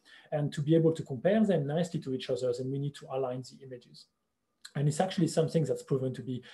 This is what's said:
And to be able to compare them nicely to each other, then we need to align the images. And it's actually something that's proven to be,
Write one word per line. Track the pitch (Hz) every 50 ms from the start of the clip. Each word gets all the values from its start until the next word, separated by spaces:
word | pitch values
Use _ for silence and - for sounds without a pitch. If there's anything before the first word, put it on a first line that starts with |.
| _ - - - - -
And | 156 147 147 139 -
to | -
be | 139 147 160
able | 165 160 160 160
to | -
compare | - - 139 113 - 175 208 220 214
them | 196 185 156 139
nicely | 139 147 175 175 - - 160
to | - 135 131
each | 127 - -
other, | 131 120 127 127 123
then | - 131 131
we | 139
need | 139 143 143 -
to | - 156 151
align | 135 131 135 123 127 131
the | 127 - - 143 139
images. | 131 127 120 - 143 151 - - _ _ _ _ _ _ _ _ _ _ _ _ - -
And | 147 143 147
it's | 147 -
actually | 185 185 - - 165
something | - - 170 160 - - 165 156
that's | - - - -
proven | - 143 131 131 131 127
to | -
be, | - 135 127 123 - -